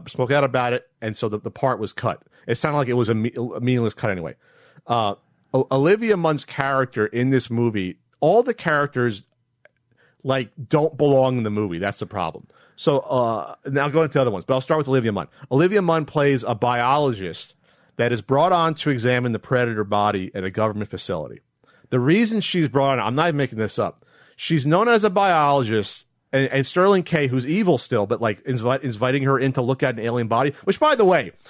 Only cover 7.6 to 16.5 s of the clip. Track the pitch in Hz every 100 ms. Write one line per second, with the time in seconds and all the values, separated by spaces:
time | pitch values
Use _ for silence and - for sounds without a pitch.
7.6 | 120 107 92 - _ - 151 214 254 226
8.6 | 170 147 143 127 120 101 - _ _ _
9.6 | _ _ _ _ _ _ 135 131 113 -
10.6 | 120 151 156 147 147 135 131 127 110 104
11.6 | 104 85 98 - 92 101 82 - - _
12.6 | _ - - 139 - 127 117 110 73 -
13.6 | - 139 143 151 160 143 123 95 - 131
14.6 | - 156 131 131 113 101 76 _ - 131
15.6 | 180 208 175 165 151 151 143 135 117